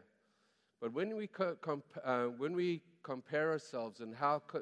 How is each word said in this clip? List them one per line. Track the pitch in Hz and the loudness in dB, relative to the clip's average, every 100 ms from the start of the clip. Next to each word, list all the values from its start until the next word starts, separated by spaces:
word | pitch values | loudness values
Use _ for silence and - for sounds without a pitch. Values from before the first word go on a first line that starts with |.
| - _ _ _ _ _ _ _ | -12 _ _ _ _ _ _ _
But | 117 | -4
when | 127 202 220 | -2 -2 -2
we | 208 | -6
co-, | - 185 160 | 0 0 0
comp-, | 165 147 - 151 | -2 -2 -4 -6
uh, | 131 123 120 | 0 2 2
when | 120 147 | 0 0
we | 180 180 170 - _ | 2 2 0 -6 _
compare | - 127 - 151 160 | -6 -6 -2 2 2
ourselves | 156 - 127 113 101 | 0 -2 -4 -4 -6
and | 113 | -10
how | 113 143 147 | 2 4 4
co-, | - 156 | 0 -6